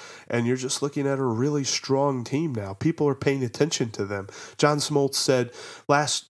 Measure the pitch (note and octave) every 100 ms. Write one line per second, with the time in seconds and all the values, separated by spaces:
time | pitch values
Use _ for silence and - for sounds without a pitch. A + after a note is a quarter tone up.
0 | - - - A#2+ A#2+ B2+ B2+ - C#3+ D3
1 | C#3 C3+ C3 A2+ C#3 D3 B2+ - - C3+
2 | C#3+ C3 A#2 C#3 E3 A#2 G2 G2 D#3+ E3
3 | D3 C3+ C#3+ C#3 B2 - D3+ - A#2 G#2+
4 | G2 G2+ G2 - - - D3 D3 - D3
5 | C#3 - - B2+ A#2 - - - - C#3+
6 | D3 - -